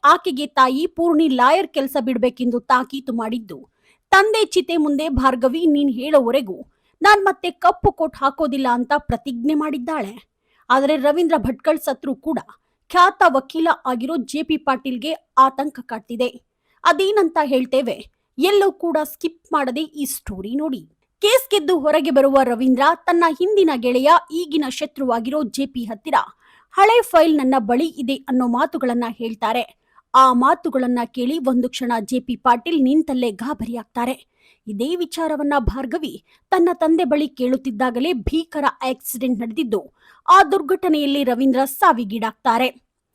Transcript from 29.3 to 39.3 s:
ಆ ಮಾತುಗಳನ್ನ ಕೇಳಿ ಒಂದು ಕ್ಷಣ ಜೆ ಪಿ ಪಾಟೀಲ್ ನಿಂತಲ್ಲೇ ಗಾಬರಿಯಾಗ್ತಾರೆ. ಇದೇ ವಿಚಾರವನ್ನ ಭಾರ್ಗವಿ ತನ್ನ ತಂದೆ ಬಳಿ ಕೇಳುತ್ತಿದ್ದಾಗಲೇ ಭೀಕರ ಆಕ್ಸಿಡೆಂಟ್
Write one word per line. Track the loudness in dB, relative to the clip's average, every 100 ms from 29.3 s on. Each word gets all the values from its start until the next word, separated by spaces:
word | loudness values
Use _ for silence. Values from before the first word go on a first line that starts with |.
| -4 -4 -2 -6 _ _ _ _
ಆ | 6 6
ಮಾತುಗಳನ್ನ | 6 2 2 -2 -2 -2 -2
ಕೇಳಿ | -4 -4 -4 -2
ಒಂದು | 0 0 -2
ಕ್ಷಣ | -4 -4 -4
ಜೆ | -2 -4
ಪಿ | -4 -2
ಪಾಟೀಲ್ | 0 0 0 0
ನಿಂತಲ್ಲೇ | 2 2 0 -2 -4
ಗಾಬರಿಯಾಗ್ತಾರೆ. | -4 -8 -8 -8 -10 -10 -6 -6 -6 _ _ _ _ -10
ಇದೇ | -6 -4 -4
ವಿಚಾರವನ್ನ | -6 -4 -4 -2 -2 0
ಭಾರ್ಗವಿ | -2 -4 -4 -6 -8 -12 _ _ -2
ತನ್ನ | 0 2
ತಂದೆ | 2 2 2
ಬಳಿ | 2 0 -2
ಕೇಳುತ್ತಿದ್ದಾಗಲೇ | -4 -2 -2 -4 -4 -2 -2 -2
ಭೀಕರ | -4 -2 -4 -4 -4 -4 -4 -6
ಆಕ್ಸಿಡೆಂಟ್ | -6 -10 -6 -4